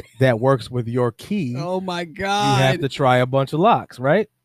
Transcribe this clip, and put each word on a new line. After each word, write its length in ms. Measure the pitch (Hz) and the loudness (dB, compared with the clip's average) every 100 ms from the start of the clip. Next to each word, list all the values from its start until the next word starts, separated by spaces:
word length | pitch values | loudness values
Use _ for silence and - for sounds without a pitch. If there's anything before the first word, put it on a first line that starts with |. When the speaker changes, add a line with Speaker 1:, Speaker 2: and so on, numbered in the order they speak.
| - - | -10 0
Speaker 1:
that 200 | 131 113 | 0 2
works 300 | 131 135 - | 2 0 -2
with 180 | 123 113 | -6 -4
your 240 | 123 123 | -2 -2
key, 440 | - - 208 135 123 | -4 -6 -4 -4 -6
Speaker 2:
Oh 220 | 175 185 | -6 -6
my 220 | 185 175 | -6 -8
Speaker 1:
you 60 | 175 143 196 | -8 -6 -4
have 500 | 202 208 165 131 131 | 0 2 2 2 2
Speaker 2:
God. 60 | |
Speaker 1:
to 80 | 135 | -2
try 280 | - 139 127 | 0 2 4
a 80 | 123 | 2
bunch 280 | 135 135 | 0 0
of 60 | 151 | 2
locks, 400 | 190 151 101 - | 4 2 0 -4
right? 300 | 131 180 208 _ | 0 2 0 _